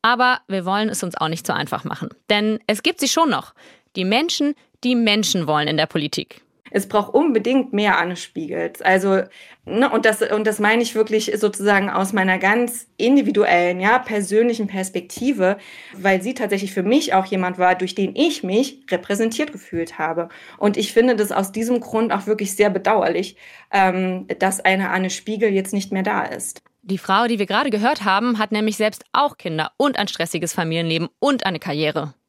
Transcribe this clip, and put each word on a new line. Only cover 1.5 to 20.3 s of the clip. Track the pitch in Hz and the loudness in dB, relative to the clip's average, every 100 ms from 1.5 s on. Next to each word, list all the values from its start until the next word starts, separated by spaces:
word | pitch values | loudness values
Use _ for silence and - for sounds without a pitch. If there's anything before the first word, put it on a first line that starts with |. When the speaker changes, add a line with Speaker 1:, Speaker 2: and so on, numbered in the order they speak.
Speaker 1:
einfach | - 147 - | -4 -2 -6
machen. | - - - - - | -6 -10 -10 -14 0
Denn | 208 214 214 - | 0 2 -2 -4
es | 208 | -2
gibt | 311 - | -2 -2
sie | 269 | 0
schon | 320 320 | 2 2
noch, | 151 - _ - - _ - | 0 -6 _ -20 -20 _ -4
die | |
Menschen, | 185 226 339 - 294 285 _ _ | 0 0 0 0 -2 -2 _ _
die | 247 | 0
Menschen | 247 226 208 208 190 151 | 2 2 2 0 0 0
wollen | 151 147 | 0 0
in | 156 | 0
der | 151 | 0
Politik. | 165 147 - - - _ _ - | -2 -4 -6 -8 -16 _ _ -4
Speaker 2:
Es | 202 196 | -4 0
braucht | 208 202 | -2 2
unbedingt | 262 320 226 233 262 262 | 2 4 2 2 0 0
mehr | 208 208 - | 0 2 2
Anne | 170 | 0
Spiegels. | 175 - - 160 165 165 - | -6 -10 -10 -6 -4 -6 -2
Also, | - 190 196 190 190 - - - | 2 2 4 0 -2 -14 -20 -20
ne, | - 202 277 | -4 0 2
und | 220 | 4
das, | 226 214 | 2 2
und | 269 214 214 | 0 0 0
das | 208 | 0
meine | 208 226 | 2 2
ich | 233 | 0
wirklich | 220 220 220 226 | 0 2 0 0
sozusagen | 208 208 202 202 196 196 | 0 -2 0 2 2 2
aus | 165 190 | -2 0
meiner | 202 190 185 | 2 2 2
ganz | 190 226 240 - - - | 2 2 0 -4 -14 -2
individuellen, | 233 277 214 202 - 175 175 180 | 4 4 4 2 4 4 2 0
ja, | 196 254 | 2 2
persönlichen | 247 214 202 214 240 226 196 | 0 -4 0 2 2 0 -4
Perspektive, | 190 185 180 175 - 247 226 185 196 - - - | -4 -4 -6 -8 -4 -2 2 0 0 -8 -20 -20
weil | 196 190 185 | -4 0 2
sie | 196 | 0
tatsächlich | 254 208 196 196 | -4 -2 -2 -2
für | 190 | -4
mich | 185 269 294 | 2 2 4
auch | 190 190 | 0 0
jemand | 190 180 180 | -2 -2 2
war, | 180 | 2
durch | 180 185 - | 2 -2 -2
den | 196 | -2
ich | - 320 - | 0 0 0
mich | 185 208 269 - - | 0 0 0 -6 -4
repräsentiert | 269 - 202 226 226 302 | -4 -2 -2 0 -2 -6
gefühlt | - - 170 165 - | -8 -8 -6 -6 -4
habe. | 160 165 170 | -4 -4 -6